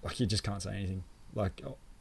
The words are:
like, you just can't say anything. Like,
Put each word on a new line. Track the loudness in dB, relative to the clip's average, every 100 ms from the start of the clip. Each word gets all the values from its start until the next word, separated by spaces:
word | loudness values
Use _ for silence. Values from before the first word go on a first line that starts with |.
like, | -4 2
you | 4
just | 4
can't | 2 0
say | -2
anything. | 0 0 -2 -4 -12 -6
Like, | 0 2 0 -6 -8 -12 -8